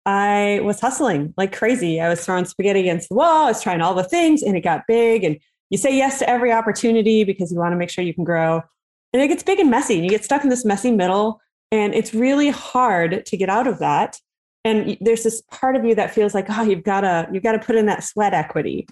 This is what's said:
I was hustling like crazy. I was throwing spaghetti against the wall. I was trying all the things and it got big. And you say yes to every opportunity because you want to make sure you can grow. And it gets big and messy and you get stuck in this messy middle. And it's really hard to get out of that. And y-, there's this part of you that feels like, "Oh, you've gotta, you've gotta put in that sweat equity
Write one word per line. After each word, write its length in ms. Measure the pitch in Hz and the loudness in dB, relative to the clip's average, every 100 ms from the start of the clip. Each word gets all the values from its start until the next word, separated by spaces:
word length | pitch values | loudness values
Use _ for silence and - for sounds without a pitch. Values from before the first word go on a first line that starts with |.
I 560 | 196 196 202 208 202 202 | -2 0 2 2 0 0
was 160 | 202 202 | -2 -2
hustling 520 | 240 262 269 156 151 - | -2 -2 0 -2 -4 -4
like 180 | 190 - | -4 -2
crazy. 460 | 220 254 170 160 | 0 0 -2 0
I 80 | 170 | 0
was 160 | 170 - | -2 -2
throwing 200 | 180 180 | -4 -4
spaghetti 340 | - 196 196 | -2 0 2
against 300 | 180 170 - | 0 -2 -2
the 60 | 202 | 2
wall. 300 | 339 320 262 | 4 4 2
I 40 | |
was 120 | 220 | 0
trying 200 | 208 170 | -2 0
all 120 | 165 | 0
the 100 | 185 | 0
things 380 | 185 349 330 302 | 0 2 2 2
and 160 | 208 180 | 2 0
it 40 | |
got 260 | 170 151 - | 0 -2 0
big. 360 | 226 233 226 | 2 4 2
And 140 | 180 151 _ _ - | 0 -4 _ _ -6
you 80 | 196 | -2
say 180 | 277 269 | 0 2
yes 220 | 269 262 | 0 0
to 100 | 254 | 0
every 220 | 247 247 | 0 2
opportunity 720 | 226 220 202 233 226 214 220 | 2 0 0 0 2 4 4
because 280 | 196 190 175 | 2 -2 -4
you 80 | 175 | -2
want 140 | 170 | -2
to 40 | 175 | -2
make 140 | 175 | -4
sure 120 | - | -4
you 100 | 180 | -6
can 100 | 165 | -4
grow. 400 | 165 170 160 165 - _ _ _ _ | -2 0 0 -2 -6 _ _ _ _
And 80 | 247 | 0
it 60 | 277 | 0
gets 160 | 339 | 0
big 160 | - 392 | 0 2
and 100 | 311 | 4
messy 260 | 233 277 185 | 2 0 0
and 80 | |
you 60 | 175 | 0
get 160 | 214 - | 0 0
stuck 180 | 277 | 0
in 60 | 285 | 0
this 160 | 247 220 | 0 0
messy 240 | 202 254 | 0 0
middle. 500 | 220 180 190 214 220 _ _ - | 2 2 2 0 -4 _ _ -2
And 220 | 220 208 | 0 0
it's 220 | - 220 220 | -2 -2 0
really 340 | 254 277 294 | 2 2 0
hard 760 | - - 254 254 180 165 190 - | -2 -4 0 2 2 0 -4 -6
to 100 | 185 | -4
get 100 | 190 | 0
out 200 | 208 262 | 0 0
of 100 | 170 | -2
that. 400 | 147 147 208 - _ _ _ _ 220 | 0 0 -2 -6 _ _ _ _ -2
And 220 | 214 202 | 0 -2
y-, 100 | 202 | -2
there's 200 | 202 226 | 0 0
this 220 | 226 226 - | 0 -4 -10
part 240 | - 262 262 | -4 -2 0
of 100 | 226 | 2
you 80 | |
that 180 | 208 196 | 0 0
feels 220 | - 208 | 0 0
like, 140 | 202 202 | 0 -4
"Oh, 140 | 214 | -2
you've 200 | 220 185 | -2 -2
gotta, 460 | 185 196 196 170 165 | -2 0 0 0 -2
you've 120 | 185 | -4
gotta 160 | 226 220 | -2 -2
put 160 | - 226 | 0 2
in 100 | 208 | 2
that 180 | 180 | 0
sweat 300 | - - 202 | -4 -2 0
equity 540 | 180 151 156 143 - - | 0 -2 -4 -4 -6 -8